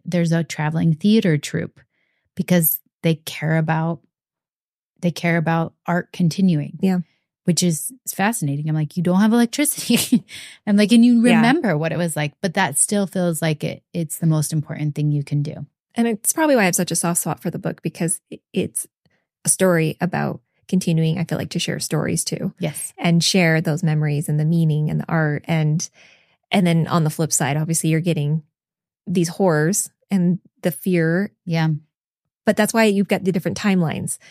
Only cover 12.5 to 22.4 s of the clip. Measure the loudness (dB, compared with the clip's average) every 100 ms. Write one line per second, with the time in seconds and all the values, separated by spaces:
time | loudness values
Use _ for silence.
12.5 | 0 -2 0 0 0 -2 -2 -2 0 -2
13.5 | -2 -4 -8 _ -8 -6 -2 0 2 0
14.5 | -4 -4 -6 -6 -2 0 -2 -2 -4 -4
15.5 | -8 -14 _ _ -4 -2 -2 -4 0 2
16.5 | 4 2 0 -2 -2 -2 -2 -4 -6 -6
17.5 | -6 -8 -8 -8 -6 -4 -6 _ -20 _
18.5 | -6 -6 -8 -12 _ _ _ _ _ -4
19.5 | 0 2 2 0 -2 -4 -2 -4 -6 _
20.5 | _ -4 -2 0 2 2 0 -4 -6 -6
21.5 | -6 -6 -6 -4 -4 -2 -4 -4 -6